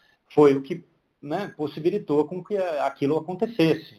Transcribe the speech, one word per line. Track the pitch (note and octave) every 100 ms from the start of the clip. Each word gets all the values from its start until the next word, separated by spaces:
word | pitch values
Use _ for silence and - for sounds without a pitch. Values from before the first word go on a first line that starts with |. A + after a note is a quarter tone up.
| _ _ _
foi | D3 D3
o | C3+
que, | C3+ E3 - _ _ _
né, | C#3+ E3+ G3+ -
possibilitou | D3+ - D#3+ G3+ G3+ D3 D3+
com | D3+
que | - G3+
a, | F3+ D3 C3+
aquilo | - C#3+ D#3
acontecesse. | D#3 F#3 - - D#3+ - -